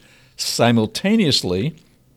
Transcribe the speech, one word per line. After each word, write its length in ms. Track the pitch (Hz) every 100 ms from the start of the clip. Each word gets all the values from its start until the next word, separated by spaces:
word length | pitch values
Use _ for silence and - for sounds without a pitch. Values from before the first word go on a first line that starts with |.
| _ _ _ -
simultaneously 1400 | - - 120 117 107 - 196 226 165 117 95 90 131 - _ _ _